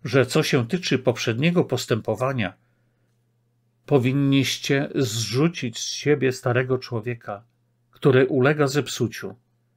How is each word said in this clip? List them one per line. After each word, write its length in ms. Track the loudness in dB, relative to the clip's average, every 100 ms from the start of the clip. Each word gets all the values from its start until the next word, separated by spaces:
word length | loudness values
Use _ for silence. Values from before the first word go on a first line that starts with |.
Że 220 | 2 2 4
co 160 | 2
się 260 | 2 0 0
tyczy 300 | -2 0 0
poprzedniego 640 | 0 0 -2 0 0 2
postępowania, 880 | 0 -2 -2 -2 -2 -4 -2 -2 -4 -6 _ _ _ _ _ _ _ _ _ _ _ _ 0
powinniście 1000 | 2 2 2 2 2 2 -4 -2 -2 -2
zrzucić 840 | -2 -2 -2 -4 0 0 0 -8 -8
z 120 | -10
siebie 420 | -6 0 2 0
starego 460 | -2 -2 -2 0 -2
człowieka, 680 | -4 -8 -8 -10 -10 -12 _ _ _ _ _
który 360 | _ 4 6 6
ulega 400 | 4 2 2 0
zepsuciu, 680 | 0 -4 -4 -4 -4 -12 -14 _ _ _